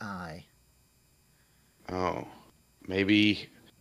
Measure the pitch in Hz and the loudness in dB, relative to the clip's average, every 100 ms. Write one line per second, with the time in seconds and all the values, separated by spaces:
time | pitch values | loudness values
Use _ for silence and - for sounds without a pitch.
0 | 107 95 87 78 - _ _ _ _ _ | -10 -8 -10 -12 -18 _ _ _ _ _
1 | _ _ _ _ _ _ _ _ - 92 | _ _ _ _ _ _ _ _ -6 -2
2 | 90 82 - - - _ _ _ - 95 | -2 -2 -8 -14 -20 _ _ _ -4 0
3 | 98 104 107 98 - - - _ | 4 6 4 2 -4 -18 -20 _